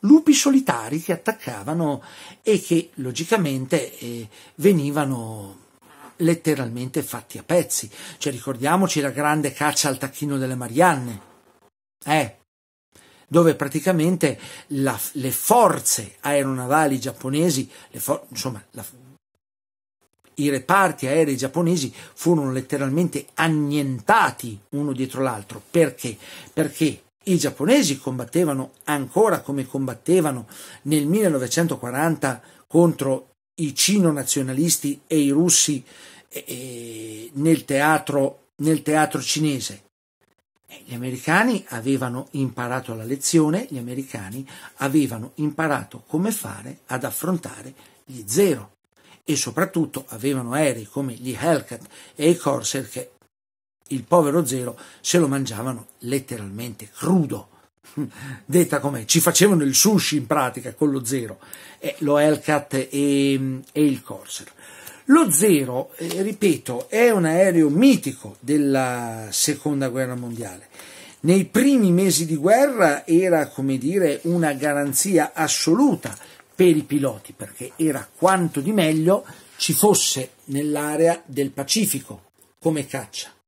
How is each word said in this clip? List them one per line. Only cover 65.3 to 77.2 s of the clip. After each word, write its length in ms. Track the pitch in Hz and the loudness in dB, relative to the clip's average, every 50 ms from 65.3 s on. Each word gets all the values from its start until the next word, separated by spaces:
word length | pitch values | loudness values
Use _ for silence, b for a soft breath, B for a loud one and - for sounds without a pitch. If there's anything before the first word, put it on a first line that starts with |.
Zero, 600 | 160 - 185 214 185 147 135 123 123 127 - - - - | 2 4 4 6 4 4 2 0 -4 -6 -6 -8 -10 -12
eh, 240 | 160 170 - 175 | -8 -8 -4 -4
ripeto, 640 | 190 208 214 - - 196 160 131 - - 123 120 123 - | -4 -4 -4 0 2 2 2 2 -2 -8 -8 -8 -8 -4
è 200 | - 214 233 240 | 0 4 4 4
un 160 | 226 202 170 | 6 4 2
aereo 440 | 160 160 170 190 196 175 170 156 147 | 2 4 4 4 4 6 4 4 4
mitico 680 | 143 165 240 277 262 185 - 139 131 - - 107 95 _ | 6 6 6 6 6 6 2 -6 -10 -8 -14 -18 -18 _
della 880 | - 123 147 151 147 139 135 135 131 127 123 120 120 117 113 113 110 104 | -4 -2 0 2 2 2 2 2 2 0 -2 -4 -6 -8 -8 -10 -10 -8
Seconda 580 | 95 - - - 147 - - 151 147 139 135 135 | -4 -2 -2 -2 -2 -2 -2 -4 -2 -2 -2 -4
Guerra 260 | 123 131 131 127 127 | -2 -4 -4 -4 -6
Mondiale. 540 | 123 120 120 117 113 117 104 95 - - _ B B B B B B B B B B | -8 -8 -10 -10 -10 -10 -12 -12 -16 -20 _ B B B B B B B B B B
Nei 240 | - 151 180 196 185 | 2 4 4 4 4
primi 460 | - _ 214 262 277 285 262 214 190 | 2 _ 4 4 6 6 6 6 6
mesi 340 | 170 175 196 190 165 - 170 | 4 4 4 2 2 0 0
di 100 | 160 160 | -2 -4
guerra 720 | 156 139 185 214 240 277 285 262 233 190 160 143 139 - | 0 4 4 6 6 6 4 4 4 4 4 2 2 0
era, 420 | - 165 170 185 185 170 160 147 131 | 2 4 4 4 4 4 2 2 -2
come 300 | - - 135 135 135 131 | -4 -6 -2 -2 -2 -2
dire, 440 | 117 143 185 202 185 156 143 - - | -2 0 0 2 2 2 0 0 -2
una 300 | 165 175 175 165 151 143 | -2 0 2 0 0 -2
garanzia 760 | 135 139 151 147 143 143 143 135 - - 202 196 156 151 - - | -2 -2 -2 0 0 -2 -2 -2 -2 -2 2 2 2 2 2 -2
assoluta 840 | - 160 147 - - - - 165 147 277 294 202 - - 120 - B B B B B B _ _ | -2 -2 -2 0 0 2 2 4 4 6 4 4 2 -4 -10 -12 B B B B B B _ _
per 200 | _ 180 180 165 | _ 6 6 6
i 80 | 151 143 | 4 2
piloti, 500 | - 143 147 135 135 113 104 | -2 -2 -2 0 -2 -4 -6